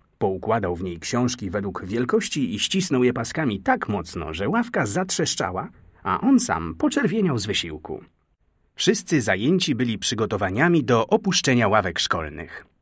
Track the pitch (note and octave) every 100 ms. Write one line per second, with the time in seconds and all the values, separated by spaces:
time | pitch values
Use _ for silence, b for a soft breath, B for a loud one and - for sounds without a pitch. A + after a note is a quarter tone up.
0 | _ _ G#2+ F#2+ G2+ A2+ F#2+ F2 F#2 E2
1 | - A#2+ B2 - G2 G2+ G2+ F#2 F2+ A#2
2 | B2 A3 G#3 D#3 A2+ G2+ - F#3+ F#3 C3
3 | B2 A#2+ A#2 - C#3 G2 D#3+ B3 - G2+
4 | - F2 D2+ D#2 G2+ A3 A#3 G#3+ A#2+ G2+
5 | F#3 - G3+ - F#2 F#2 - b b b
6 | - F#2+ A#3+ C4 - E2 E2 E2 D4+ C#4+
7 | A3+ G#3+ F#3+ B2 G2+ G2 F2 D#2 - -
8 | - _ _ _ _ _ _ - - G3+
9 | - D#3 G#2+ F#2+ A#2+ F3+ F3+ A#2+ B2 G#2
10 | - A2 G#2+ G2+ G2 G2 E3 E3+ B2 A#2+
11 | A2 G#3+ G3+ E3 - A#2+ A2 G#2+ F#2 E2
12 | - F2+ D#2 D2+ D#2+ - - _